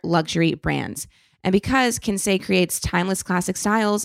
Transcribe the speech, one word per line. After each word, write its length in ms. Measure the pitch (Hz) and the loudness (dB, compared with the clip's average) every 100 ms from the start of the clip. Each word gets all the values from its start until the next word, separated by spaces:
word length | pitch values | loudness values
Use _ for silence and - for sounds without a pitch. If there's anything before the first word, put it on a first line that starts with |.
luxury 520 | 170 170 160 170 165 | 0 0 2 0 0
brands. 520 | 151 160 143 98 - - _ _ _ | 0 -2 -4 -6 -10 -14 _ _ _
And 80 | - | 0
because 480 | 190 - 262 247 233 | 0 2 2 2 0
Kinsey 400 | - 196 208 190 | -2 -2 0 0
creates 400 | - 185 180 - | 2 2 2 0
timeless 420 | - 180 180 190 | -2 0 0 -2
classic 340 | - 180 180 185 | -2 -2 -2 -2
styles 480 | 208 214 208 208 | 0 2 2 0